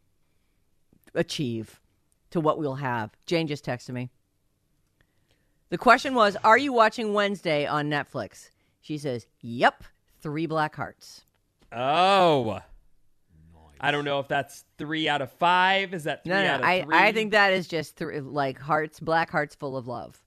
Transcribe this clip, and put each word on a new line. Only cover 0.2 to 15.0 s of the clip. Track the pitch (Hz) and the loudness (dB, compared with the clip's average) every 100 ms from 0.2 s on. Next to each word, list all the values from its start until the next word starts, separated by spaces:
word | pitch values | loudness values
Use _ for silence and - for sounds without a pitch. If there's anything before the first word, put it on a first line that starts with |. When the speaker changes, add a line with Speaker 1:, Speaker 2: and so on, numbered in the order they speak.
| _ _ _ _ _ _ _ _ _ | _ _ _ _ _ _ _ _ _
Speaker 1:
achieve, | - - - 131 113 110 - _ _ _ _ _ | -4 -4 -4 -6 -6 -10 -16 _ _ _ _ _
to | 185 | -2
what | 156 165 | 0 0
we'll | 147 131 | -2 -4
have. | 139 120 110 _ - | -4 -4 -6 _ -4
Jane | 170 160 | -2 -2
just | 147 | -6
texted | - 123 - | -6 -8 -8
me. | 127 123 _ _ _ _ _ _ _ _ _ _ _ _ _ _ _ - | -10 -10 _ _ _ _ _ _ _ _ _ _ _ _ _ _ _ -8
The | 175 | 0
question | 247 240 294 | 6 6 4
was, | 262 208 185 | 2 2 4
"Are | 220 226 | 6 6
you | 285 | 4
watching | 240 220 233 214 | 4 4 2 -4
Wednesday | 208 202 196 175 147 143 | 0 0 -2 -2 0 0
on | 147 147 | -2 -2
Netflix?" | 147 135 135 98 - - _ _ _ | -4 -4 -8 -10 -12 -20 _ _ _
She | - 151 | -12 -8
says, | 143 123 - _ | -6 -6 -8 _
"Yep, | 120 117 196 - - _ _ _ | -12 0 0 0 -10 _ _ _
three | 160 147 165 | -10 -6 -4
black | 156 151 - | -2 -2 -4
hearts." | 101 - - - _ _ _ _ - | -12 -14 -20 -20 _ _ _ _ -14
Speaker 2:
Oh. | 117 131 160 185 196 175 147 113 | -6 0 2 4 6 6 4 0
Speaker 3:
Nice. | 95 - - _ _ _ _ _ _ - - - - | -6 -10 -20 _ _ _ _ _ _ -20 -20 -20 -8
Speaker 2:
I | 139 | -4
don't | 147 147 | -2 -2
know | 143 | -4
if | 139 | -2
that's | 143 139 - - - | -4 -4 -12 -20 -14
three | 151 156 | -8 -4